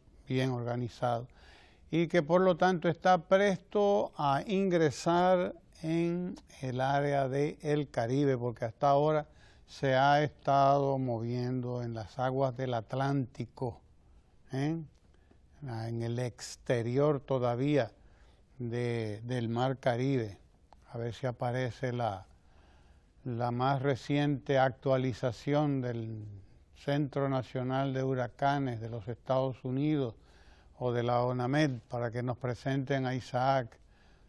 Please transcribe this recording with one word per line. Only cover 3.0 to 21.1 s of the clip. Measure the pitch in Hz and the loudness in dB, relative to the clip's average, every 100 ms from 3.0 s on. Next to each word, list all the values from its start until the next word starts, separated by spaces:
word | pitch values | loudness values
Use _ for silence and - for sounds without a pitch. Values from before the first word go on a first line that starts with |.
| 185 180 | 4 4
presto | - 190 202 185 - 214 202 202 - - | 4 4 4 0 -2 0 2 2 0 -2
a | 143 139 233 | 0 0 0
ingresar | 190 196 175 156 - 170 175 180 185 190 - - - | 0 2 4 4 2 0 4 4 4 2 -6 -20 -10
en | 160 165 170 175 180 - - - | -2 0 0 -2 -4 -10 -16 -10
el | 131 123 | -6 -2
área | 135 143 143 139 131 | 0 2 2 2 0
del | 139 147 - 151 147 139 | 0 -2 -2 -2 -2 0
Caribe, | - 117 135 139 127 | -2 0 2 2 2
porque | 120 113 | -2 -4
hasta | 117 - 143 | -6 0 4
ahora | 139 151 156 147 - - - - | 4 4 0 -2 -16 -20 -20 -20
se | - 139 131 | -2 2 4
ha | 139 143 | 6 4
estado | 147 - - 139 139 143 139 135 | 2 -2 2 4 6 4 2 0
moviendo | 131 113 117 123 123 127 120 123 | -2 -2 -2 -2 -2 -4 -4 -6
en | 120 | -6
las | 113 101 - | -8 -10 -4
aguas | 131 131 135 123 | -2 0 -2 -2
del | 127 | -4
Atlántico, | 117 110 131 135 143 117 - 117 - 127 - - - - - _ _ - | -4 -4 -4 -2 -2 -4 -8 -12 -8 -10 -10 -20 -20 -20 -20 _ _ -10
¿eh? | 135 147 165 151 _ _ - _ - - - | -4 -4 -4 -8 _ _ -20 _ -20 -20 -16
En | 139 113 113 117 | -10 -8 -6 -6
el | 117 120 | -4 -4
exterior | 123 - - - - 120 113 127 147 139 | -6 -8 -16 -12 -2 -2 0 2 2 0
todavía | - 135 123 120 143 147 110 - - - - - _ - | -2 0 0 0 2 2 0 -6 -20 -20 -20 -20 _ -10
de, | 120 120 120 117 110 104 120 | -6 -2 -2 -2 -4 -8 -6
del | 127 113 | -4 -2
Mar | 117 131 131 | 0 -2 0
Caribe. | 131 120 135 131 107 90 - _ _ - - | -2 0 0 0 -2 -10 -20 _ _ -20 -14
A | 120 | -8
ver | 117 | -8